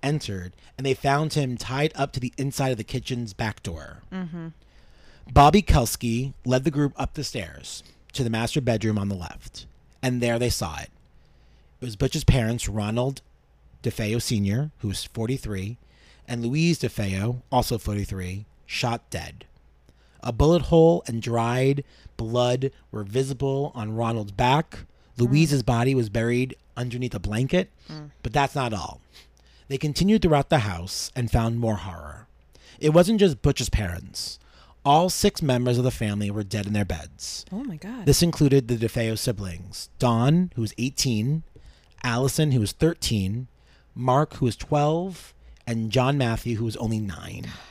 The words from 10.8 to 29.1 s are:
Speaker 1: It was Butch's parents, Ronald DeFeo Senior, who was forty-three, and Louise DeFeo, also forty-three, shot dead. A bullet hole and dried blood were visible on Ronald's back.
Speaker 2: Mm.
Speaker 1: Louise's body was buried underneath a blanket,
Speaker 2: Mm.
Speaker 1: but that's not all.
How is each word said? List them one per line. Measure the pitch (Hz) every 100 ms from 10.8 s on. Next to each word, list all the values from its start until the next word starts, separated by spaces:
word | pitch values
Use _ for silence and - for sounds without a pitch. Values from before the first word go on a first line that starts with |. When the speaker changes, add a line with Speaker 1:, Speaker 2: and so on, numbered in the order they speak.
| - _ _ - _ _ _ _ _ -
Speaker 1:
It | 123
was | 104
Butch's | 131 156
parents, | - 135 110 117 -
Ronald | 104 104 113 131 135 _ _ _ _ _ -
DeFeo | 117 - 107 117
Senior, | - 110 98 117 151 -
who | 104
was | 92
forty-three, | - - 110 135 107 95 98 120 _ _ - - -
and | 120 117
Louise | 151 170 160
DeFeo, | 117 - 98 95 110 123 -
also | 123 110 117
forty-three, | - 101 98 95 90 98 104 _ -
shot | - 120 120 -
dead. | 90 76 73 - - _ _ _ _ _ -
A | 123
bullet | 113 147 170
hole | - 165 165 170 -
and | 117
dried | 120 117 117 123 135 143 - _ - -
blood | 113 123 123 127 135 - _
were | 107
visible | 101 120 135 127 139 135 143 123
on | 107 110
Ronald's | 117 113 101
back. | 95 123 143 -
Speaker 2:
Mm. | - - _ _ -
Speaker 1:
Louise's | 120 143 160 139
body | 117 120 127
was | 131 110
buried | 113 117 123 127 - _ -
underneath | 123 120 123 110
a |
blanket, | 101 107 135 180 190 _ -
Speaker 2:
Mm. | 156 147 -
Speaker 1:
but | 113
that's | 143 139 147
not | 123
all. | 101 71 - _